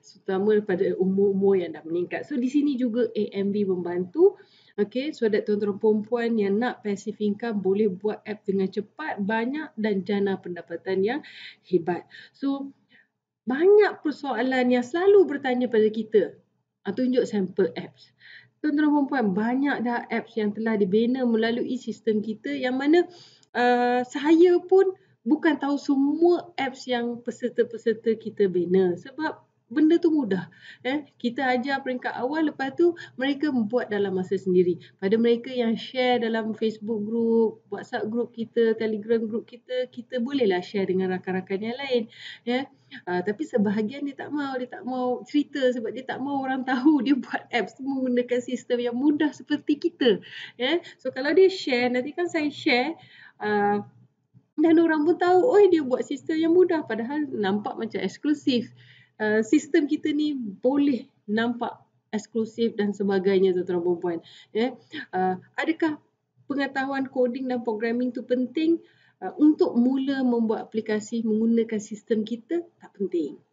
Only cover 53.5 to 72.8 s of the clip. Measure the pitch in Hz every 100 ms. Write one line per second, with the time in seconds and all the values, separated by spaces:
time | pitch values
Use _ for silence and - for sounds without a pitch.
53.5 | 208 202 208 202 _ _ _ _ _ _
54.5 | - 320 330 330 311 302 349 359 370 349
55.5 | 381 403 330 262 240 247 285 - 320 330
56.5 | 349 359 320 311 220 233 294 285 233 196
57.5 | 208 233 - 220 - 190 - 294 302 -
58.5 | 254 - - - - _ _ 214 214 220
59.5 | 302 - 339 294 302 311 294 302 277 220
60.5 | 190 247 285 285 233 - _ - 214 233
61.5 | 233 - - _ _ _ 214 - 226 220
62.5 | - 233 - 202 202 196 196 185 196 190
63.5 | 180 180 180 175 170 175 165 - - _
64.5 | 214 247 254 _ - - 185 185 185 _
65.5 | - 285 320 330 302 _ _ _ _ _
66.5 | 277 269 269 269 269 262 262 247 247 262
67.5 | 247 233 214 233 240 254 247 226 254 247
68.5 | - 320 330 - _ _ _ 190 - 302
69.5 | - 330 240 247 269 269 269 254 233 220
70.5 | 220 - 220 214 214 208 233 226 214 226
71.5 | 233 226 214 208 208 _ 220 214 233 _
72.5 | 339 - _